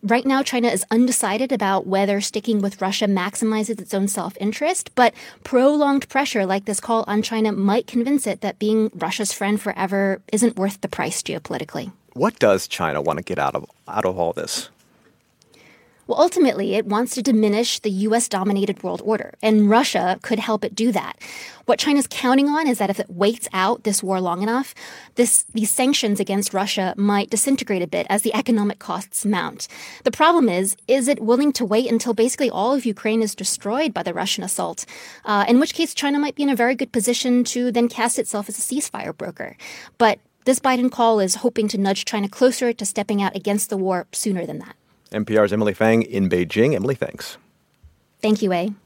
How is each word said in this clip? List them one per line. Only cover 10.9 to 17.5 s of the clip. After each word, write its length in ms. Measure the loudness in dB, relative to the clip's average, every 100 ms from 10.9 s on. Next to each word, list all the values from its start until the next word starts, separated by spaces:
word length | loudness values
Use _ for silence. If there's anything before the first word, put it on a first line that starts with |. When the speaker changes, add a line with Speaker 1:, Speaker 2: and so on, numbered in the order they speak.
| -4 -4 -4
Speaker 1:
geopolitically. 680 | -6 -8 -8 -8 -8 -10 -12 -14 _
Speaker 2:
What 240 | -2 -2 2
does 300 | 4 4 0
China 340 | -4 -2 -2
want 160 | -2 -4
to 60 |
get 160 | -4 -4
out 160 | -2 -4
of, 100 | -8 _ -8
out 180 | -2 -2
of 140 | -2
all 140 | -2
this? 360 | -4 -6 -8 -12 _ _ _ _ _ _ _ _ _ -20 _ _ _ -4
Speaker 1:
Well, 120 | 2
ultimately, 560 | 2 4 2 2 0 -2
it 120 | 0
wants 280 | -2 -2 -2
to 60 |
diminish 580 | 0 2 4